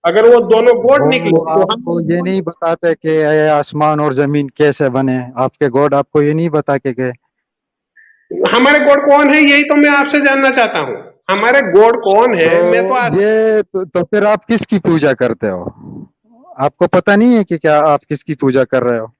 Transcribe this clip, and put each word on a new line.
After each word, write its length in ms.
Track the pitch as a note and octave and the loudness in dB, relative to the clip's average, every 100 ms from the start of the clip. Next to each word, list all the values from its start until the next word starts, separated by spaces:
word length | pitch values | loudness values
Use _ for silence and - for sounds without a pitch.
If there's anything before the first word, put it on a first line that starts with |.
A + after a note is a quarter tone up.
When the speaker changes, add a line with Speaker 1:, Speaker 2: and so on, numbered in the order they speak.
Speaker 1:
अगर 300 | E3+ F#3+ A3+ | 0 2 4
वो 60 | A#3+ | 4
दोनों 340 | F#3+ A3 A#3 | 4 2 2
God 280 | A#3+ A#3+ C#4 | 2 2 2
Speaker 2:
वो 60 | - | 2
Speaker 1:
निकले, 220 | C4 - | -2 0
तो 240 | E3 D#3+ | -2 0
हम 80 | D#3+ | -2
Speaker 2:
आपको 500 | - A3+ - E3+ D#3+ | -2 -4 -6 -6 -4
ये 100 | F3 | -4
नहीं 200 | F3 F#3+ | -2 -4
बताते 520 | E3 - E3 E3 E3+ | -6 -6 -6 -2 -2
कि 140 | D#3+ D#3+ | -4 -2
ये 400 | D#3+ D3+ D#3 D#3 | -2 0 2 2
आसमान 520 | D3+ C#3+ D3+ D3+ D3+ | 0 -2 -2 -2 0
और 140 | D3 | -2
जमीन 340 | C3 C#3+ D3 C#3 | -2 -2 -2 -4
कैसे 400 | _ D3+ C#3 C#3 | _ 0 0 -2
बने? 380 | B2+ C3+ B2+ B2 B2 | -2 -2 -4 -8 -6
आपके 300 | C3 _ C#3+ | -6 _ -4
God 260 | B2 D3 | 0 0
आपको 280 | C#3+ C3+ D3+ | 0 -2 -2
ये 120 | D3 | 0
नहीं 160 | D#3 E3+ | -2 -2
बता 260 | D3+ C#3+ C#3 | -4 -4 -4
के 160 | C#3 | -4
गए? 200 | B2 B2+ B2 _ _ _ _ _ _ _ _ _ _ _ - - | -6 -8 -10 _ _ _ _ _ _ _ _ _ _ _ -6 -2
Speaker 1:
हमारे 300 | A#3 C4 D4 | 2 2 2
गॉड 240 | C#4+ C#4 | 2 2
कौन 240 | C#4+ C#4+ D4 | 4 2 4
है, 120 | D4+ | 2
यही 240 | D4 C#4+ | 2 2
तो 100 | D4 | 0
मैं 160 | D4 D4 | 0 2
आपसे 300 | C#4+ C#4+ D4 | 2 0 0
जानना 300 | C#4 C4+ C4+ | 0 0 0
चाहता 280 | B3 A3 F3+ | 0 -2 -4
हूँ। 340 | C#3 G2+ - _ - | -8 -12 -16 _ -6
हमारे 320 | G3 A3+ C#4 | -2 0 0
गॉड 420 | A3 F3+ A3 A#3 | 2 4 4 2
कौन 300 | G3 G3 B3 | 0 2 2
है? 260 | F#3 E3 E3 | 2 0 2
Speaker 2:
तो 100 | F3 | 2
Speaker 1:
मैं 180 | F3+ F#3 | 0 0
तो 60 | |
आज 200 | B3+ A#3+ | -2 -2
Speaker 2:
ये 480 | F3+ G#3 A3 A3 G#3+ | 0 0 0 0 0
तो, 220 | G3+ F#3+ | -2 -6
तो 180 | F#3 F3 | -6 -6
फिर 220 | F3 G#3 | -2 0
आप 200 | G#3 G#3+ | 0 -2
किसकी 340 | - A3+ - G3+ | -2 -4 -2 -2
पूजा 340 | E3+ E3 D3 | 0 0 0
करते 340 | C3 B2 A2+ A2 | 0 -2 -2 -6
हो? 680 | F#2 F2 - - - - _ G#3+ A#3 - - | -6 -10 -16 -20 -20 -20 _ _ _ -20 -6
आपको 280 | D3 _ F3 | -6 _ 0
पता 300 | F#3 F#3+ G3+ | 0 2 2
नहीं 180 | A#3+ | 4
है 100 | A#3+ | 2
कि 140 | G3 E3 | 0 -2
क्या 220 | D#3+ D3+ | 0 2
आप 200 | D3+ C#3+ _ | 2 0 _
किसकी 260 | D3 - | -10 -8
पूजा 300 | D3 C3+ C3 | -4 0 0
कर 180 | B2+ C3 | 0 -2
रहे 160 | A#2+ A#2 | -2 -4
हो? 140 | A2 | -6